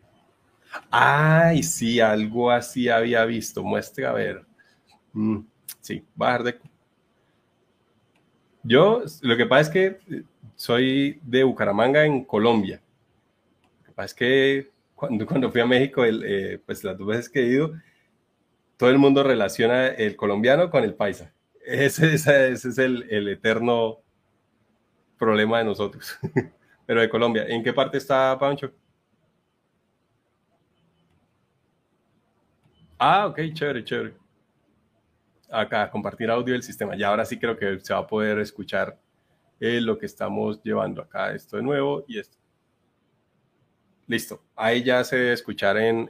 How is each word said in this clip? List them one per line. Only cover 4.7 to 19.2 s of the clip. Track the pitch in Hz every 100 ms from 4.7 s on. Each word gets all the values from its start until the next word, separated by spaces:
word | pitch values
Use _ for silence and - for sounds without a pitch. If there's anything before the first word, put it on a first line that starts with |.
| _ _ _ _
Mm, | 107 107 104 - _ - -
sí, | - 101 _
bajar | - 123 123
de | 120 - - _ _ _ _ _ _ _ _ _ _ _ _ _ _ _ _ _ _ _
Yo, | 117 131 196 240 202 -
lo | 123 117
que | 117
pasa | 135
es | 156
que, | 185 190 190 - 156
eh, | - _ 113 _
soy | - 120 131 135 143 -
de | 127 123
Bucaramanga, | 131 - 113 101 123 151
en | 151 135
Colombia. | - 107 117 110 92 92 _ _ _ _ _ _ _ _ _ _
Lo | _
que |
pasa | - 98
es |
que | - 123 135 135 139 139 _ _
cuando, | - 135 110 107
cuando | 135 120
fui | 120
a | 120
México, | 127 135 -
el, | 117 110
eh, | 101 98 95 95 -
pues, | 95
las | 101 92
dos | 98
veces | 117 120
que | 139
he | 120
ido, | 135 156 160 _ _ _ _ _ _ _ _ _ -
todo | 123
el | 139
mundo | 139 139